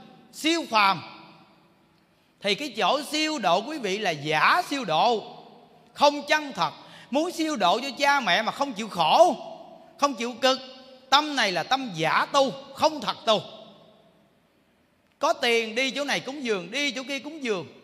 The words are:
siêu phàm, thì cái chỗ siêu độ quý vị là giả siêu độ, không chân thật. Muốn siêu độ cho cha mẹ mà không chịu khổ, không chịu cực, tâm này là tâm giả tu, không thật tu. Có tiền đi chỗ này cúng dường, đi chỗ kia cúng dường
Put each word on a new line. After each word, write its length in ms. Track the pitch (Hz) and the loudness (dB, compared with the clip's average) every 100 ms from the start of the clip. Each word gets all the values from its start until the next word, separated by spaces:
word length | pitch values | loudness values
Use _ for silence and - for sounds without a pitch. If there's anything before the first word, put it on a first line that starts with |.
| - - - | -20 -20 -20
siêu 320 | - 302 330 247 | -6 -2 -2 0
phàm, 320 | 220 196 175 - - - - _ _ _ _ _ _ _ _ _ _ | 2 4 2 -6 -18 -20 -20 _ _ _ _ _ _ _ _ _ _
thì 120 | 196 | -2
cái 180 | 196 294 220 | -2 -4 -2
chỗ 260 | 185 269 | 0 0
siêu 360 | 277 302 311 302 | -2 -2 -2 0
độ 240 | 190 175 226 | 2 2 0
quý 120 | 311 | -6
vị 200 | 208 196 | -4 -4
là 120 | 202 | -4
giả 520 | 156 147 151 175 320 359 | -4 -2 2 4 4 0
siêu 140 | 285 | -4
độ, 520 | 220 156 214 240 - - - - - _ _ | -2 2 2 2 -4 -18 -20 -20 -20 _ _
không 280 | - 285 294 285 | 2 4 4 0
chân 240 | 302 294 | 0 0
thật. 180 | 196 160 - - - - | -4 -4 -4 -20 -20 -4
Muốn 200 | 269 339 | -2 -2
siêu 260 | - 320 285 | -2 -4 2
độ 240 | 175 214 | 2 2
cho 80 | 277 240 | -2 0
cha 220 | 277 285 | 2 2
mẹ 220 | 220 175 | 4 2
mà 100 | 220 | 2
không 200 | - 277 | -2 -4
chịu 160 | 202 220 | -4 -6
khổ, 480 | 180 156 226 330 - - - - - - - | 0 4 8 6 4 -6 -16 -20 -20 -18 -2
không 160 | 285 | -2
chịu 200 | 262 233 247 | 0 -8 0
cực, 180 | 254 262 - - - - - | 0 0 -4 -20 -20 -16 0
tâm 260 | 269 302 277 | 2 2 -2
này 160 | 214 | 0
là 100 | 175 | 0
tâm 280 | 151 269 254 | -2 -2 -4
giả 320 | 165 156 170 269 | -2 0 2 2
tu, 180 | 285 269 233 - | 2 2 -2 -12
không 260 | - 302 302 | -2 0 0
thật 160 | 185 180 - | -6 -4 0
tu. 140 | 208 - - - - - _ _ _ _ _ _ _ _ _ _ _ _ - | 0 0 -16 -20 -20 -20 _ _ _ _ _ _ _ _ _ _ _ _ -4
Có 140 | 285 | -2
tiền 420 | 330 247 233 220 | 0 2 2 0
đi 160 | 214 269 | -2 -2
chỗ 140 | 240 | -2
này 160 | 285 202 | -2 -4
cúng 240 | 240 285 | -4 -8
dường, 260 | 247 196 175 | -4 -4 -4
đi 200 | 247 285 | -4 -4
chỗ 120 | 240 254 | -4 -8
kia 100 | 277 | -8
cúng 260 | 294 320 | -10 -10
dường 220 | 254 196 135 - | -6 -4 -6 -18